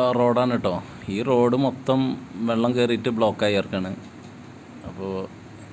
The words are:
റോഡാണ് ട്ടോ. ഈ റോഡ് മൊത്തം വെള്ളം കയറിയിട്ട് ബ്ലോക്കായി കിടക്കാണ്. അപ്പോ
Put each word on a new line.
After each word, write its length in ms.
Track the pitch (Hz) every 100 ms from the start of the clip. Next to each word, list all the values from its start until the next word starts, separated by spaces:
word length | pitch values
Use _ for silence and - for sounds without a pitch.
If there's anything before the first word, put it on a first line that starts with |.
| 127
റോഡാണ് 420 | 120 120 120 123 120
ട്ടോ. 160 | 98 87 - - -
ഈ 80 | 98
റോഡ് 340 | 131 123 120 127
മൊത്തം 440 | 135 127 - 131 131 - - 90 117
വെള്ളം 240 | 113 120
കയറിയിട്ട് 360 | 123 120 113 123
ബ്ലോക്കായി 460 | 110 110 101 104
കിടക്കാണ്. 360 | 101 - 98 92 98 - - - - - - - -
അപ്പോ 220 | - 90 95 95 95 - - - -